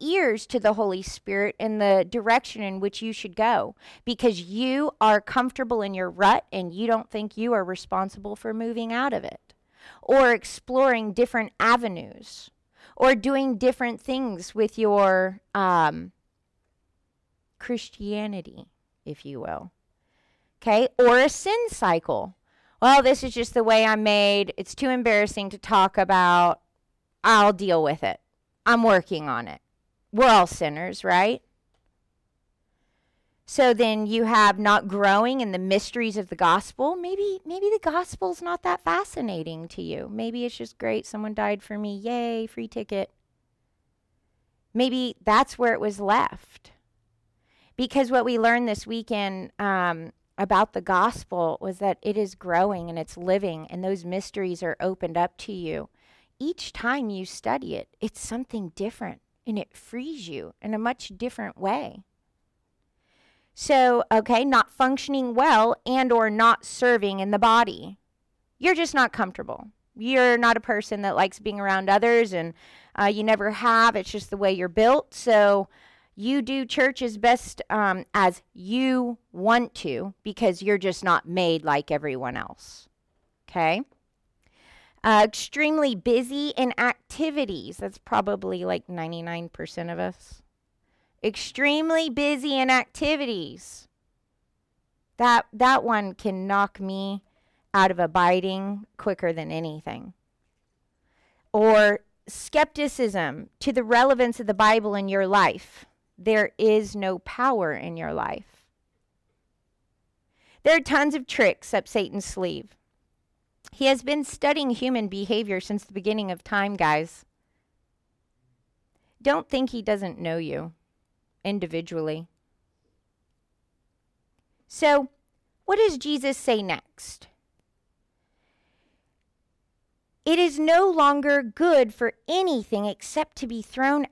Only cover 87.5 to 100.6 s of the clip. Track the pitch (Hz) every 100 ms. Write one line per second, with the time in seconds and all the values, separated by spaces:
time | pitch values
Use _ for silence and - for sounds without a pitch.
87.5 | 170 - - 196 - - 214 196 202 190
88.5 | 185 180 180 - 175 160 170 170 170 170
89.5 | - 160 - 170 170 185 - - - _
90.5 | _ _ _ _ _ _ - 220 208 -
91.5 | - 285 302 320 320 320 240 285 285 285
92.5 | 269 262 262 - - 294 302 262 196 151
93.5 | 156 - - _ _ _ _ _ _ _
94.5 | _ _ _ _ _ _ - 240 233 -
95.5 | 214 254 269 233 214 196 180 208 185 190
96.5 | 196 202 - 190 196 196 196 _ _ _
97.5 | _ - 196 190 180 165 180 180 185 190
98.5 | 190 196 202 214 - 220 180 175 165 156
99.5 | 160 165 156 - 113 190 - _ _ _
100.5 | _